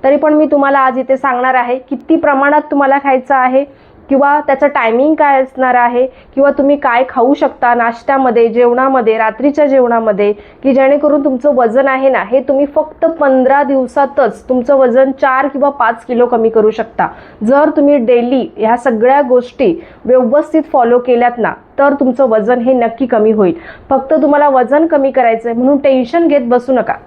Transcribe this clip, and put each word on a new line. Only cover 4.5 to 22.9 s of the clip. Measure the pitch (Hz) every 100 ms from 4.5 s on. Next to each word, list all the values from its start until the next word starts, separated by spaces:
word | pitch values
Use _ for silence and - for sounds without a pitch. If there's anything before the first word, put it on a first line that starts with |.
| 269 294
टायमिंग | 285 226 226 294 311
काय | 294 269
असणार | 262 - 254 247
आहे | 240 247 254 - - -
किंवा | 285
तुम्ही | 277 277 285
काय | 285 233 262
खाऊ | 262 240
शकता | 285 294 - 247
नाश्त्यामध्ये, | 240 233 233 - 277 262 233 233
जेवणामध्ये, | 220 240 240 269 262 226 220
रात्रीच्या | 220 220 277 285 294
जेवणामध्ये, | 269 240 233 220 196 208 208 - -
की | 269
जेणेकरून | 262 269 285 302 294 285
तुमचं | 254 294 262
वजन | 233 240 277
आहे | 262 269
ना, | 240 196
हे | 254
तुम्ही | 269 269 285
फक्त | 311 302 - 330
पंधरा | 330 285 262 254 277
दिवसातच | 269 269 247 294 277 277 240 - -
तुमचं | 254 240 277
वजन | 262 240 269
चार | 269 277 262 277
किंवा | 285 285
पाच | 277 226 233 -
किलो | 233 240
कमी | 233 226
करू | 226 214
शकता. | 220 226 - - - - -
जर | 214 277 311 302
तुम्ही | 285 285
डेली | 226 240 240 262 - -
ह्या | 214 240
सगळ्या | 269 220 247 277
गोष्टी | 262 247 247 - 226 165 - - 208
व्यवस्थित | 254 240 285 311 320 294
फॉलो | 285 233 247
केल्यात | 247 240 240 240
ना, | 196 - - -
तर | 277
तुमचं | 277 262 247 262
वजन | 220 208 247
हे | 233
नक्की | 254 233